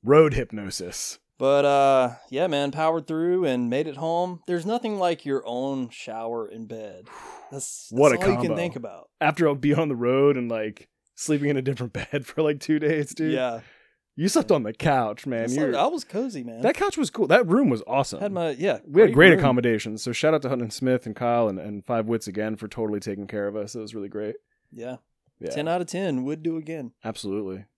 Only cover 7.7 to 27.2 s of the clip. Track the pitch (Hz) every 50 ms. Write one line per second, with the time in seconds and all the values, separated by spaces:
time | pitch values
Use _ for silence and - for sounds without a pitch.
7.7 | - - - - 113 120 139 151 131 - 185 - - 123 123 - - - 170 175
8.7 | - 135 117 110 95 82 - _ _ _ 156 147 156 - 170 151 143 139 123 147
9.7 | 147 147 165 151 139 117 120 120 127 135 139 143 143 127 123 117 117 110 107 110
10.7 | 107 - - _ _ _ _ _ _ - - - 156 147 143 143 151 135 131 135
11.7 | 139 120 127 120 - - - - - 143 127 - - - 160 151 151 147 - -
12.7 | 160 151 151 147 160 156 147 139 - - 160 156 156 131 127 123 117 117 - -
13.7 | _ _ _ _ _ _ _ _ _ - 151 196 - 330 - - 196 147 117 104
14.7 | 110 _ - 160 143 131 120 107 107 - - 139 127 117 113 117 127 143 151 143
15.7 | 123 139 160 269 339 320 - _ - 196 247 269 214 151 123 120 113 113 127 240
16.7 | 320 - 381 403 - - 294 - _ - 214 135 160 233 247 165 170 247 285 226
17.7 | 123 110 - - 123 135 139 - - - - 208 196 180 170 165 143 120 160 196
18.7 | 135 104 - - 143 175 220 185 123 131 165 190 165 190 139 139 123 123 120 120
19.7 | 113 107 - 113 107 107 - 127 120 - - 151 160 151 - 127 - 123 120 117
20.7 | - - - 127 127 123 - 117 107 - 123 120 120 120 117 107 95 95 80 107
21.7 | 104 104 95 - 123 113 110 110 117 113 - - 92 104 107 107 110 104 110 104
22.7 | - - 113 107 104 104 98 113 101 98 101 98 - 104 101 101 101 107 101 104
23.7 | - 123 110 104 110 110 98 101 - 107 107 104 104 - _ _ _ _ _ _
24.7 | - 120 117 123 127 127 _ _ _ _ _ _ _ _ 123 127 123 - 147 160
25.7 | 165 180 175 170 - 175 196 185 147 127 127 139 151 160 156 170 160 165 156 151
26.7 | 165 160 135 120 _ _ _ 107 110 -